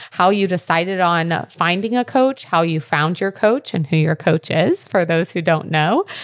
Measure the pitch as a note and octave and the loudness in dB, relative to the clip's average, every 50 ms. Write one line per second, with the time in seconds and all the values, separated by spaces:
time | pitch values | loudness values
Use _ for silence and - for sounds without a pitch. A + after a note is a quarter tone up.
0 | - - - - F3 F#3+ G3+ G3+ G3 F3+ F3+ E3+ - - E3 E3 F3 F#3 G3 F#3 | -20 -10 -2 0 2 2 2 2 0 0 -2 -4 -2 -2 0 0 0 -2 -2 0
1 | F3+ E3+ E3+ E3 D#3+ E3+ E3 - - - - - A#3+ F3 F3 F#3+ G3+ A3 A#3+ B3 | 0 2 2 0 0 0 -2 -4 -4 -6 -4 -2 -2 0 0 -2 -2 -2 -2 -2
2 | B3 - - C4 C4 C4 C4 - - - - E3 E3+ E3+ D#3+ D#3 - - E3 D3 | -2 0 2 2 2 2 0 -4 -6 -2 0 2 2 2 0 -2 -4 -2 0 0
3 | D3+ D#3+ F3+ - G3 G3 G3 - - G#3+ A#3 C#4+ - - - F3 D3 - E3+ D#3+ | 0 0 0 -2 -2 -4 -2 0 2 2 2 0 -2 -4 -4 -4 -2 0 0 2
4 | D3+ D#3 D#3 - - F3+ D#3+ D#3+ - - - D#3+ E3+ B3 F4+ - - - - G3 | 2 2 0 0 0 0 0 0 0 -2 0 0 2 2 0 -2 -4 -2 -2 0
5 | E3+ E3 E3 E3 E3+ - - F3+ D#3+ E3+ D#3+ D#3 - - E3 D#3 D3+ E3+ A3 D#4+ | 0 2 0 0 -2 -2 -4 -4 0 0 0 0 -2 -2 -2 0 2 2 2 0
6 | G4+ - - - | 0 -2 -8 -14